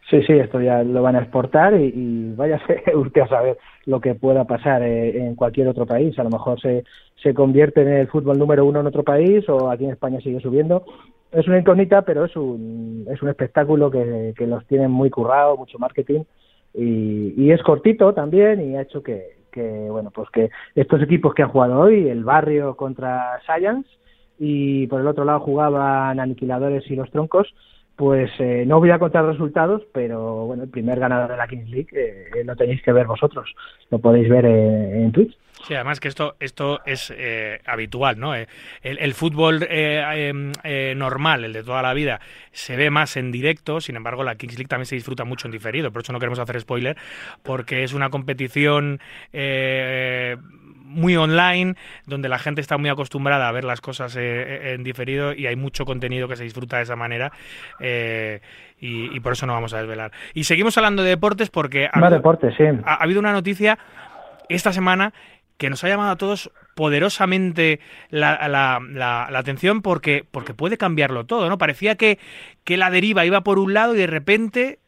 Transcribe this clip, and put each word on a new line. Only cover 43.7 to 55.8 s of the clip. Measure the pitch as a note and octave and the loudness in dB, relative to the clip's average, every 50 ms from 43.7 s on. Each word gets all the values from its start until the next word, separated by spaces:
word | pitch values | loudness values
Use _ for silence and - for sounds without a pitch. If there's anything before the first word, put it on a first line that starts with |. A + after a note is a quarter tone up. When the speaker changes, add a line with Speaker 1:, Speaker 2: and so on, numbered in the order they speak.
| D3+ E3 | -8 -8
Speaker 2:
sin | D3+ - B2+ | -8 -10 -12
embargo | A#2 A2+ A#2 A#2+ B2 C3+ | -10 -10 -10 -8 -6 -6
la | B2+ A#2 | -8 -8
Kings | G#2+ A#2+ A#2 A#2+ | -10 -12 -14 -12
League | A#2 - - | -14 -8 -8
también | C#3 B2+ B2+ | -6 -6 -6
se | - C3+ | -6 -8
disfruta | B2+ A2+ - C3 B2 B2 | -10 -8 -10 -10 -10 -8
mucho | A#2+ B2+ A#2+ - A#2+ | -10 -10 -10 -12 -14
en | A2+ | -14
diferido, | A2 G#2+ A2+ A2 D3 D#3+ B2+ | -10 -10 -8 -6 -6 -6 -6
por | G#2+ A#2 A#2 | -8 -10 -10
eso | - B2+ | -10 -8
no | B2 | -6
queremos | B2 A#2+ B2 B2 | -6 -6 -6 -6
hacer | A#2+ A#2 A#2+ B2 | -8 -8 -8 -10
spoiler, | A2 - C3 A#2+ B2 B2+ D#3 - - - - - - - - _ _ | -8 -6 -6 -4 -4 -6 -6 -8 -12 -20 -18 -18 -18 -20 -20 _ _
porque | - C3 B2+ A#2 - C3+ B2+ C3 | -8 -8 -8 -6 -6 -4 -4 -4
es | B2+ C3+ | -4 -4
una | C#3+ C#3 C3+ | -4 -4 -4
competición, | C3+ C#3 C3 C#3 C3+ B2+ C#3 B2+ - D3 C#3+ D3 D3 D3 C#3+ C#3+ C#3+ C#3 - - - - - _ - | -4 -6 -6 -6 -8 -6 -8 -6 -2 0 2 2 2 0 0 -4 -6 -8 -12 -18 -20 -20 -20 _ -10
eh, | D#3+ C#3 C#3 C3+ C3 C3 C3 C3 C3 C3 C3 C3 C3 C3 B2+ B2+ B2 B2 B2 B2 B2 - - - - _ - - - - C3+ | -8 -6 -4 -4 -4 -2 -2 -2 -4 -4 -4 -4 -4 -4 -4 -4 -4 -4 -6 -8 -10 -12 -20 -20 -20 _ -20 -20 -20 -20 -12
muy | C#3+ E3 E3 F3+ F3+ E3 | -4 0 2 2 4 4
online, | D#3+ D#3 D#3+ E3+ F3 F3+ F3+ F3+ F3+ F#3 F#3 - - - - - _ | 2 4 4 4 4 4 2 0 -2 -2 -4 -6 -12 -20 -20 -20 _
donde | - C#3 C#3 C3+ C3 | -10 -10 -8 -4 -4
la | B2+ B2+ | -4 -4
gente | - D3+ D3 D3+ C#3+ | -4 -6 -6 -6 -4
está | - D3+ C#3+ | -4 -4 -2
muy | D3 D3 | -2 -2
acostumbrada | C#3 C#3 C#3 C3 - C#3+ C#3 C#3 C#3+ C#3 B2+ | -4 -4 -6 -8 -8 -4 0 0 0 2 0
a | A#2 A#2 | 0 -2
ver | B2 C3 | -4 -6
las | B2+ B2 A2+ - | -6 -8 -8 -8
cosas, | - C3 - C3 B2 A#2+ | -14 -12 -10 -10 -10 -8
eh, | B2+ A#2+ | -6 -6
eh, | A#2+ A#2+ A#2+ B2+ C3 C3+ C#3 C#3+ C3+ B2+ | -4 -4 -6 -6 -8 -10 -10 -8 -10 -10
en | B2+ B2 | -8 -8
diferido | B2+ B2+ B2 B2 B2+ C3+ C#3 C#3+ C#3+ C#3+ | -10 -10 -8 -8 -6 -4 -4 -4 -6 -6
y | C#3+ C#3 | -6 -6
hay | B2 A#2+ | -6 -6
mucho | B2+ C3+ C#3 - - | -4 -6 -8 -6 -8